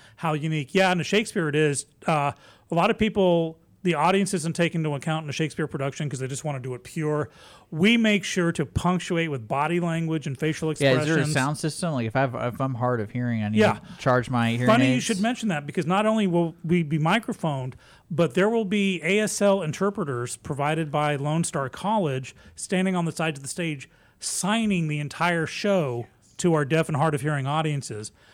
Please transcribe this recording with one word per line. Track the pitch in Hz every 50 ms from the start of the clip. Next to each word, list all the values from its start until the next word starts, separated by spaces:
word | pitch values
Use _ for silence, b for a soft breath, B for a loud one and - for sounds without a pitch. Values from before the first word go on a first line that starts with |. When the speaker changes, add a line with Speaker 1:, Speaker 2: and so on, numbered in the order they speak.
| B B B
Speaker 1:
How | B 165 160
unique." | 156 143 151 160 156 151 131 - -
Yeah, | 185 190 185
in | 185 170
a | 151
Shakespeare | - 196 220 220 - - 202 160 147
it | 143
is. | 151 156 147 139 - - _ _ _ -
Uh, | 165 160 147 143 143 - b b b b b b b
a | 165
lot | 170 180 220
of | 214 -
people, | 214 214 220 208 190 180 170 170 165 160 160 _ _ _ _ _
the | - 180 160
audience | 143 156 180 196 196 196 196
isn't | 196 165 147 165 -
taken | - 170 156 - 165
into | 156 151 143
account | 131 - 160 156 156 156
in | 143
a | -
Shakespeare | - 160 143 - - 156
production | - - 135 135 139 - - 156 135
'cause | 135 127
they | 131 127
just | 143 - -
wanna | 151 135 127
do | 120 127
it | 127 120
pure. | - - - 165 151 151 151 147 147 - B B B B B B B B
We | 170 151 190 220 240 233
make | 220 214 208 196 -
sure | - - 190 170 170
to | 165 - 139
punctuate | - - - - 175 185 175 - - 175 165 165 156
with | 139 120 110
body | - 143 139 151 156 175 175
language | 170 170 165 165 165 156 160 156 -
and | 139 131 -
facial | 151 160 151 - 165 160
Speaker 2:
Yeah, |
is | 147 -
there | 143 135
a | 131 127
Speaker 1:
expressions. | - 151 165 - 151 151 147
Speaker 2:
sound | 135 131 147 147 -
system? | - 151 - - 180 165
Like, | 147 123 113
if | 110 110
I've, | 131 139 127 120
if | 113 120 123 104 -
I'm | 135 135 127
hard | 113 123 123 123 113
of | 101 95
hearing, | - 120 123 120 117 110
I | 104 104
need | 107 110
Speaker 1:
Yeah. | - 170 110
Speaker 2:
to | - B B B B
charge | - 135 123 123 117 -
my | 127 117 117 117
hearing | 117 117 123
Speaker 1:
Funny | 127 - 127 131 131
you | 127
Speaker 2:
aids? | - -
Speaker 1:
should | - 226 185
mention | 214 240 247 - 226 202
that | 160 147 143
because | 143 - 190 131
not | 160 185 202 214
only | 214 220 220 202
will | 180 165 170 170 160 160 - -
we | 156 180 175
be | 160 139 165 147
microphoned, | 156 165 202 233 - - 208 - 190 156 139 131 127 127 - b b b b b b b
but | 156 143 170 - -
there | 175 196 220
will | 233 226 220
be | 180 208 202 196 196 185 156
A | 151 165 196 214
S | 214 202 - -
L | 202 202 196 196
interpreters | 165 151 - - 190 208 202 226 165 143 123 120 123 - -
provided | - - - 143 135 143 151 156 165 160 143
by | 151 147 151 147 147
Lone | 135 143 147 156 170 170
Star | - - 143 135 127
College | - - - 202 220 214 175 143 131 135 131 - B B B B B
standing | - - - 196 185 185 190 185
on | 175 165
the | 165
sides | 170 - 160 160 143 139
of |
the | 139 -
stage | - 180 170 160 147 135 - b b b b b b b
signing | - - - - 180 196 220 233 220 208 190 170 160 151
the | 151 147
entire | 147 135 - - 165 175 170 165 160
show | - - - - 202 196 185 147 127 120 120 117 - _ _ _ _ _ -
to | - 175 160
our | 151 143
deaf | 123 160 160 160 -
and | 156
hard | 135 160 156 147
of | -
hearing | 143 156 147 139 131
audiences, | 139 147 160 160 151 147 139 - - 107 104 110 - b b b b